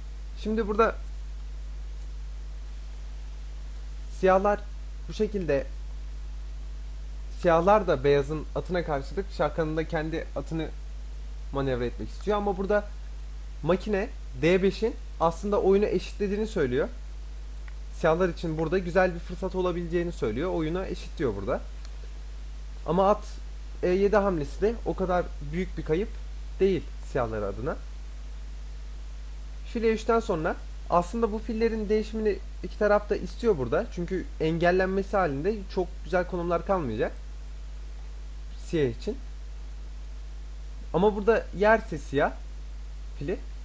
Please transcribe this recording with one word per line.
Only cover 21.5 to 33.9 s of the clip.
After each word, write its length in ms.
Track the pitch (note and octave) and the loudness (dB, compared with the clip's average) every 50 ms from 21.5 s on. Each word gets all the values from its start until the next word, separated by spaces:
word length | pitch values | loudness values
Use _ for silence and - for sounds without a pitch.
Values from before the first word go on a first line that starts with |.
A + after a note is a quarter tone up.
| D#3 - - - - - - - - - - - - - - - - - - - - - - - - - - | -2 -2 -2 -6 -10 -10 -10 -10 -10 -10 -10 -10 -10 -10 -10 -10 -10 -10 -10 -10 -10 -10 -10 -10 -10 -8 -2
Ama 240 | - E3 F#3 F#3+ G3 | 0 4 4 6 6
at 140 | G#3 - - - - - - - - - - - - - - | 4 4 0 -8 -10 -10 -10 -10 -10 -10 -10 -10 -6 -2 2
E 60 | F3+ | 2
yedi 280 | F3+ G3 G3 F#3+ G#3 G#3 | 4 4 4 6 6 6
hamlesi 440 | G3 G3+ F3+ D#3 C#3+ C#3+ - - | 4 4 2 0 -2 -2 -2 0
de 140 | F3+ A3 A#3 A3 - | 2 2 2 0 -2
o 100 | - E3 | -2 -2
kadar 300 | - F#3+ F3 F3+ F3+ E3 - - - D3 C#3+ | 0 0 2 2 2 0 0 -4 -8 -8 -4
büyük 260 | D#3 F3+ F#3 - - E3 | -4 -2 -4 -4 -4 -4
bir 80 | D3 | 0
kayıp 240 | - D#3 F3+ A3 - - - - - - - - - - - | 0 2 2 0 -2 -4 -8 -8 -8 -8 -10 -8 -6 0 4
değil 240 | F#3+ G3 F#3 C#3+ - - - - - - | 4 4 4 4 0 -4 -8 -10 -8 -2
siyahlar 300 | - C#3 A#2+ A2 A2 G#2+ | 0 0 0 2 0 -2
adına. 340 | G#2 G2 G#2 G#2+ A#2 D#3 G#3 - - - - - - - - - - - - - - - - - - - - - - - - - - - - - - - - - - - - - - - - | -2 -2 -2 -2 -2 -4 -4 -4 -6 -10 -10 -10 -10 -10 -10 -10 -10 -10 -10 -10 -10 -10 -10 -10 -10 -10 -10 -10 -10 -10 -10 -10 -10 -10 -10 -8 -8 -8 -8 -8 -8 -8 -10 -10 -8 -6 -2
File 200 | A#3 A3 A3+ A3 | 2 4 4 4
üçten 260 | G#3+ - - A3+ A#3 | 4 4 4 4 4
sonra 360 | A3 - F#3 D#3+ D#3 F#3 B3 - - - - - - - | 4 2 0 2 2 0 0 -2 -6 -10 -10 -10 -2 4
aslında 420 | - F3 F3 - - A#3 A#3 G#3 | 4 4 4 4 0 2 2 2
bu 80 | G#3 A3 | 0 0
fillerin 500 | - - A3 A3 A3+ A3+ A3 A3 G#3+ F#3+ | -2 -2 0 2 2 2 2 2 0 2
değişimini 500 | G#3+ G#3+ G#3+ G#3+ - A3 G#3+ G#3+ F#3+ - - - - - - | 2 2 2 0 -2 0 2 2 0 0 -4 -10 -10 -8 -8
iki 160 | F#3 - - | -6 -2 2
taraf 300 | G#3+ G3+ G#3 G#3 - - | 6 6 6 6 6 2
da 60 | G3+ | 0
istiyor 420 | - - F3 - - A#3+ A3+ G3 C#3 | 0 0 -4 -6 0 4 4 4 4
burada. 280 | B2 A2+ C3+ F3 A#3 - | 4 2 2 2 0 0